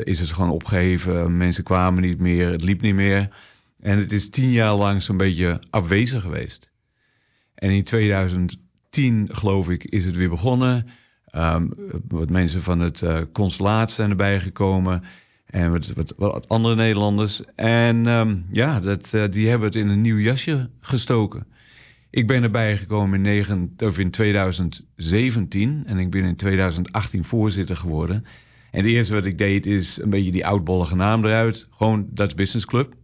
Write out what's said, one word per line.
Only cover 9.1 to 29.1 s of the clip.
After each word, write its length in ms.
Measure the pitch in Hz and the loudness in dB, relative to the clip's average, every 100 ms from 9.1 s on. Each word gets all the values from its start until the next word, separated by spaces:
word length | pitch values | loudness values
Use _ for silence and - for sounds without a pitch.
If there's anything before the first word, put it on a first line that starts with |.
| 110 104 | 2 0
geloof 360 | - 101 98 87 | -2 0 0 0
ik, 160 | 87 | -4
is 200 | - 104 | -2 -2
het 120 | 90 87 | -2 0
weer 120 | 90 | -2
begonnen. 580 | 82 117 127 127 123 120 - _ _ _ | 0 0 2 2 0 -2 -12 _ _ _
Ehm, 360 | 80 82 85 85 - 202 85 - | -4 0 0 -2 -6 -10 -10 -6
wat 220 | 80 80 | -4 0
mensen 320 | 90 87 87 | 2 2 -2
van 180 | 85 85 | -2 0
het, 220 | 85 - | 0 -2
eh, 160 | 85 80 80 | -2 -2 -4
consulaat 580 | - 98 - 98 110 113 | -2 -2 0 0 2 0
zijn 200 | - 104 | -2 -2
erbij 300 | 95 98 98 | 0 0 0
gekomen. 600 | 92 - 98 95 92 90 - - _ _ _ | -4 -2 0 2 0 -2 -6 -20 _ _ _
En 240 | 95 85 | -2 0
wat, 220 | 85 - | 0 -2
wat, 200 | - 78 - | -6 -6 -2
wat 320 | 98 - - | -2 -2 -2
andere 260 | 113 113 | 0 2
Nederlanders. 720 | 113 113 101 104 104 104 - - | 2 2 2 2 0 0 -4 -12
En, 520 | - 113 117 117 117 117 | -2 2 4 4 4 2
ehm, 300 | 117 110 92 87 | 2 2 -2 -2
ja, 300 | 104 139 120 | 0 0 0
dat, 340 | 92 98 - | -2 -4 -2
eh, 100 | 110 104 | -2 0
die 180 | 101 110 | 2 2
hebben 180 | 117 107 | 2 0
het 100 | 110 | 0
in 120 | 101 | 0
een 120 | 101 | 2
nieuw 180 | 117 107 | 2 2
jasje 520 | 110 131 - 143 120 - | 2 0 -2 -2 -4 -10
gestoken. 640 | - 120 - 117 104 - - _ _ - - _ _ | -4 -4 0 0 0 -4 -14 _ _ -20 -20 _ _
Ik 160 | - 113 | -2 2
ben 160 | 127 | 2
erbij 340 | 120 117 107 101 | 2 0 0 -2
gekomen 380 | 98 104 98 | -2 -2 0
in 60 | 98 | 2
negen-, 520 | 101 104 98 95 87 - | 2 2 0 -2 -4 -4
of 200 | 110 85 | -4 0
in 120 | 90 | -2
tweeduizend 760 | 101 107 101 95 87 85 - - - | 0 0 2 0 -2 -4 -6 -20 -8
zeventien. 840 | 82 104 127 113 82 95 117 151 120 | 0 2 2 0 -2 0 0 -2 -4
En 120 | 95 | -2
ik 120 | 90 | -2
ben 140 | 95 | 0
in 120 | 92 87 | -2 -2
tweeduizend 560 | 98 95 92 82 90 | 0 2 0 -2 -4
achttien 320 | 110 101 95 | -4 -2 -4
voorzitter 520 | - 117 107 98 90 82 | -2 0 0 -2 -4 -4
geworden. 480 | 85 78 82 104 - - _ _ - | -4 -4 -2 -4 -6 -20 _ _ -8
En 80 | - | 0
het 80 | 107 | 2
eerste 240 | 117 101 | 2 2